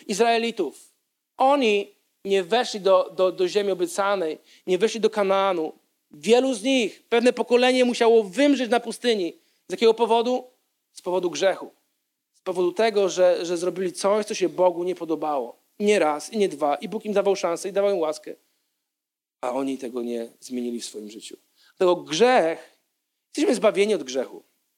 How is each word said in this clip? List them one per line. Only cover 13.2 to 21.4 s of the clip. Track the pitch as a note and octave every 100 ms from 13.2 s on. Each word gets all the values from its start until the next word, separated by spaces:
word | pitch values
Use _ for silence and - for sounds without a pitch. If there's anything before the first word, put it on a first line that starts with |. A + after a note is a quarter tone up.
| F3+ E3 E3+
że | F3
zrobili | F3+ E3+ F#3
coś, | - G3 G#3+ G#3
co |
się | G#3+ F3
Bogu | D#3+ F3+ E3+
nie | F3
podobało. | F3 E3 D#3 D#3 D3 A#2 - _ _
Nie | G#3 G#3
raz | D3+ D3+ -
i | A3+
nie | F#3+
dwa. | C#3+ C#3+
I | C#3+ G#3+
Bóg | G#3+
im | G#3+
dawał | G3+ G3 F#3+
szansę | F3+ E3 F#3+
i |
dawał | F#3+ G3+
im | G3
łaskę. | D#3 D3+ - - _ _ _ _ _ _ _ _ _ _
A | B2+
oni | B2+ C3+ C3
tego | C3 B2
nie | A#2+ A#2 A#2 _
zmienili | - B2 A#2+ A#2
w |
swoim | - G#2+ G#2+
życiu. | G#2+ - -